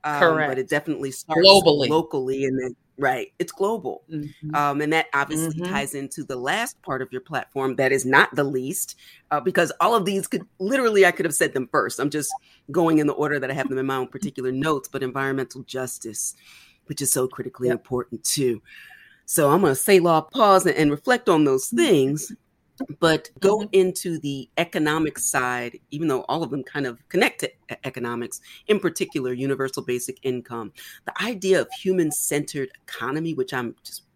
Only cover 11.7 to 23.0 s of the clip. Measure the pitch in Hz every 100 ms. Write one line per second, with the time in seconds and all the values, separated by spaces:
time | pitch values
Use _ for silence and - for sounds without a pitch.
11.7 | 151 104 - 143 151 139 - _ _ -
12.7 | 151 165 156 147 - 151 147 131 135 135
13.7 | 131 135 131 127 139 - - 127 131 151
14.7 | 143 - 135 131 131 135 135 123 131 -
15.7 | 131 127 - 113 104 - - - - -
16.7 | _ _ 151 131 - 127 - 127 - 123
17.7 | 120 _ 127 - 113 - - 127 113 _
18.7 | - - - - _ - - 147 202 180
19.7 | 131 - 196 170 160 151 269 214 185 180
20.7 | - 151 147 - 240 240 165 147 131 -
21.7 | 233 330 165 135 151 - - _ _ _
22.7 | _ 262 147